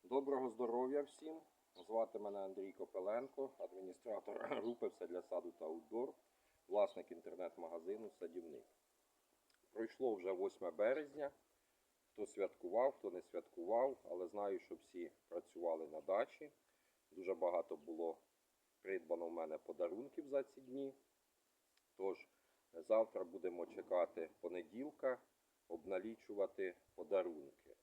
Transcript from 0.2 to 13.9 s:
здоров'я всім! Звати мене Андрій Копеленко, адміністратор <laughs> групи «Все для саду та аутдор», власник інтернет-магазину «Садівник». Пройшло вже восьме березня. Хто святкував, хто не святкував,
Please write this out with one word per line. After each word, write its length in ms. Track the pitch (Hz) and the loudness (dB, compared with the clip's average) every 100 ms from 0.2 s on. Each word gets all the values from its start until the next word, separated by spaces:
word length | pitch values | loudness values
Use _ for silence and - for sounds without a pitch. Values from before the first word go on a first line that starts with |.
| 139 135 127 | 4 2 2
здоров'я 520 | 110 123 120 127 143 | 0 2 2 4 2
всім! 400 | 139 - 156 160 - _ _ - 90 | 0 -8 -12 -12 -14 _ _ -20 0
Звати 320 | 113 113 104 | 2 2 0
мене 200 | 104 101 | -4 -2
Андрій 340 | 98 95 95 | -4 -4 -6
Копеленко, 760 | - - - 95 113 135 - 135 - | -8 -6 -2 0 0 -2 -4 -6 -4
адміністратор 800 | 92 90 95 87 120 104 - 104 | -10 -8 -10 -10 -6 -4 -4 -4
<laughs> 120 | - | -2
групи 380 | 131 107 120 104 | -2 -2 -2 -4
«Все 200 | - 85 | -4 -6
для 140 | 87 | -6
саду 300 | - 90 85 | -2 -4 -4
та 140 | - 78 | -6 -6
аутдор», 480 | 82 78 113 135 - _ _ _ _ - | -6 -4 -4 -4 -6 _ _ _ _ 0
власник 440 | 101 98 - 82 | 4 4 2 -10
інтернет-магазину 1000 | 85 - 85 87 95 82 82 85 107 107 _ | -12 -10 -6 -6 -6 -8 -6 -4 -6 -6 _
«Садівник». 460 | 85 87 82 67 - _ _ _ _ _ _ _ _ _ _ | -8 -8 -10 -14 -18 _ _ _ _ _ _ _ _ _ _
Пройшло 440 | 107 113 - 131 101 | -4 -4 2 0 2
вже 160 | 90 | 0
восьме 400 | 92 95 - 90 | 2 0 0 -4
березня. 600 | 80 107 139 147 143 143 - _ _ _ _ _ _ _ | 4 4 4 -2 -4 -6 -6 _ _ _ _ _ _ _
Хто 140 | - 101 | -6 -6
святкував, 680 | - 95 - 90 104 135 | 2 0 0 2 6 6
хто 180 | - 101 | 4 -6
не 100 | 90 | -6
святкував, 760 | - 87 - - 87 113 135 | -6 -8 -8 -6 2 4 4